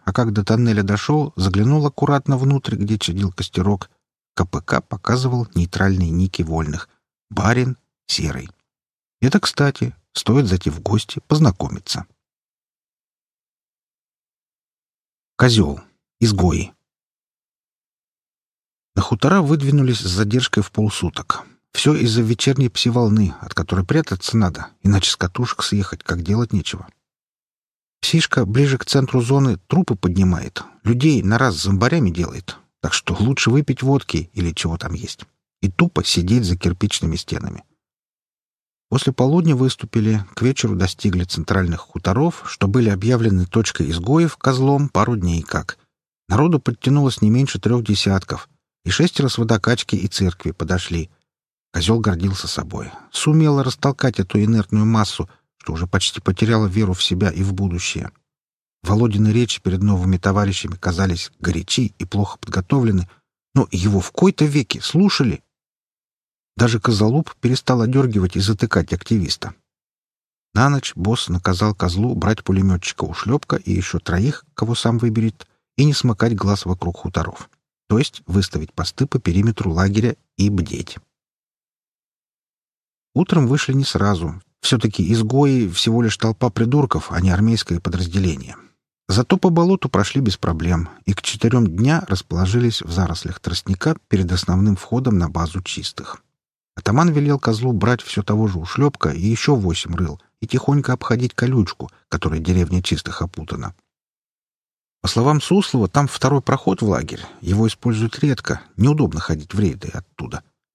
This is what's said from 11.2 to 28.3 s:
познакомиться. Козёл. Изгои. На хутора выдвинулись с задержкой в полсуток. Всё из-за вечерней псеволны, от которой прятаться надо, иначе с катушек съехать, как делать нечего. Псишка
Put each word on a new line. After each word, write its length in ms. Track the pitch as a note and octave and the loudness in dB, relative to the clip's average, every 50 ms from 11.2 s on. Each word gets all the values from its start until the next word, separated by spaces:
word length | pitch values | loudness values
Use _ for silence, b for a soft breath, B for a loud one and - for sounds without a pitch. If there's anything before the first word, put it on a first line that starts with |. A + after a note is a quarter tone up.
| - _ | -4 _
познакомиться. 800 | D3 D3+ D#3+ A#2+ F#2+ - - B2+ A2 F#2+ - - - - G2 - _ _ _ _ _ _ _ _ _ _ _ _ _ _ _ _ _ _ _ _ _ _ _ _ _ _ _ _ _ _ _ _ _ _ _ _ _ _ _ _ _ _ _ _ _ _ _ _ _ _ _ _ _ _ _ _ _ _ _ _ _ _ _ _ _ | 2 4 4 4 2 0 -4 -6 -8 -10 -8 -8 -8 -8 -8 -12 _ _ _ _ _ _ _ _ _ _ _ _ _ _ _ _ _ _ _ _ _ _ _ _ _ _ _ _ _ _ _ _ _ _ _ _ _ _ _ _ _ _ _ _ _ _ _ _ _ _ _ _ _ _ _ _ _ _ _ _ _ _ _ _ _
Козёл. 440 | - B2+ B2+ A#2 A2 F2 C#2+ C#2 - - _ _ _ _ _ _ _ | 2 2 4 6 4 2 2 -2 -8 -12 _ _ _ _ _ _ _
Изгои. 540 | A#2 A2+ G#2 F#2 F2+ F2 D2+ - - - - _ _ _ _ _ _ _ _ _ _ _ _ _ _ _ _ _ _ _ _ _ _ _ _ _ _ _ _ _ _ _ _ _ _ _ _ _ _ _ _ _ _ _ _ | 0 0 2 2 2 2 2 0 -4 -6 -12 _ _ _ _ _ _ _ _ _ _ _ _ _ _ _ _ _ _ _ _ _ _ _ _ _ _ _ _ _ _ _ _ _ _ _ _ _ _ _ _ _ _ _ _
На 80 | F#2+ F#2+ | -4 -2
хутора 400 | - B2 G#2+ - C#3 F#3 G3+ E3 | -2 -2 0 2 2 4 4 4
выдвинулись 580 | C#3 D#3+ D3+ C3+ C#3 C#3+ C#3+ C3+ B2+ A#2+ G#2 | 2 2 2 2 2 4 4 4 2 0 0
с 80 | - F#2+ | -2 -2
задержкой 540 | F2 F#2+ G#2+ G#2 A2 B2+ B2+ - - G#2 G2+ | 0 0 0 2 2 0 0 0 0 -2 -2
в 80 | - | -2
полсуток. 720 | - - G#2+ G#2 - - - E2 - - - - - - - - _ _ _ _ _ | -2 -2 0 0 -2 -2 -4 -6 -6 -8 -6 -6 -6 -6 -6 -14 _ _ _ _ _
Всё 220 | - - D3+ D3+ | 0 2 2 2
из-за 280 | D3 B2+ A#2 G#2+ A#2+ A#2 | 4 2 2 2 2 2
вечерней 460 | A2 A#2 - - C#3+ C3 C#3 C3 A#2 | 2 0 0 0 0 2 2 0 0
псеволны, 640 | - - - B2 A#2 B2 A#2+ G#2+ G#2 A2 G#2 F2+ D2 - | 0 0 -2 0 2 2 4 4 4 4 4 2 0 -6
от 140 | - - - | -14 -8 -6
которой 300 | - E2 - F#2 F#2 F2+ | -6 -4 -2 0 -2 0
прятаться 520 | - - D#3+ D#3 - G2 F2+ - - - | 2 0 0 0 0 -4 -6 -6 -2 0
надо, 320 | A2+ G#2+ F2+ D2+ - - - - _ - | 2 2 0 0 -4 -12 -14 -16 _ 2
иначе 280 | G2 G#2 F#2+ - - | 2 4 4 2 0
с 60 | - | -2
катушек 460 | - F2+ F2+ - - B2 - - - - | -2 -4 -4 -2 -4 -4 -4 -4 -6 -4
съехать, 400 | - - G2+ F#2 - - - - | -2 -2 -2 -2 -4 -6 -10 -8
как 200 | - F2 F2 E2+ | -6 -6 -4 -2
делать 300 | F2 G2+ A2+ A#2+ A2 - | -2 0 0 0 0 -2
нечего. 360 | G2 - - - F2+ G2+ - _ _ _ _ _ _ _ _ _ _ _ _ _ _ _ _ _ _ _ _ _ _ - | -4 -4 -4 -8 -10 -14 -18 _ _ _ _ _ _ _ _ _ _ _ _ _ _ _ _ _ _ _ _ _ _ -4
Псишка 420 | - - E3 - - | 0 0 2 2 2